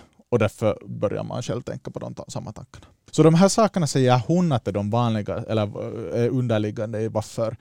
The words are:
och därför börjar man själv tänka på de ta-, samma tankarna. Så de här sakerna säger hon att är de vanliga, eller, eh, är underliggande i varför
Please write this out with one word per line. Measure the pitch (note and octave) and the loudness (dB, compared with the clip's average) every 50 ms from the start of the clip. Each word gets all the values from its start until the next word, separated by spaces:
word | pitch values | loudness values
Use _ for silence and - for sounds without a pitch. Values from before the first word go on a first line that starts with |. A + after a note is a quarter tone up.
| - _ _ _ _ - | -12 _ _ _ _ -2
och | - A2+ | 0 0
därför | G#2+ G2+ - - A2+ G#2+ - - - | 0 0 -2 0 -2 0 -2 -2 -6
börjar | G#2 A#2+ A2+ G#2+ G2+ G#2 G#2 G#2+ | -14 -8 -4 -4 -2 -2 -4 -6
man | A2 - A#2+ B2 | -6 -8 -8 -6
själv | - - A#2+ B2+ | -6 -6 -8 -6
tänka | - - C3+ - - | -8 -10 -10 -12 -12
på | - - | -12 -12
de | - A#2+ B2 | -12 -12 -12
ta-, | - - - | -14 -14 -12
samma | - A#2+ - - - | -12 -12 -12 -12 -14
tankarna. | - - _ - - - _ _ _ _ _ | -16 -18 _ -20 -20 -20 _ _ _ _ _
Så | - - D#3 | 2 6 6
de | D#3+ E3 | 6 8
här | E3 G3 G3 | 8 6 6
sakerna | - - A3+ G3 - G3 E3 | 6 4 2 2 2 0 -2
säger | C3+ - C#3 C3 B2 B2 B2 A2+ | 0 2 2 4 6 4 4 4
hon | - E3 F3+ F#3 E3+ C#3+ | 2 2 2 4 2 2
att | A2 - G#2+ | 0 -2 -2
är | F#2+ | -4
de | G2+ G2+ G#2 | -2 -2 0
vanliga, | G#2+ A#2+ A#2+ A#2 A2 G#2+ G2+ G2 F#2 F#2+ - - | 0 0 2 2 0 -2 -2 -4 -6 -6 -4 -2
eller, | A2 A2 G#2 G#2 - - - - - A2+ A2 - - | 0 0 0 -2 -4 -8 -10 -10 -8 -10 -8 -4 -2
eh, | A#2 A#2+ | 0 0
är | A#2+ | 0
underliggande | C3+ C3 B2 A#2+ A2+ G#2+ G#2 G#2+ G#2+ A2+ G#2+ A2+ A2+ G#2 | 0 0 0 0 0 0 0 -2 -4 -4 -6 -6 -4 -4
i | A2 A2 | -4 -2
varför | G#2+ A2 G#2 - - - A2+ A2 A#2+ - | -2 -4 -6 -4 -6 -4 -4 -4 -4 -8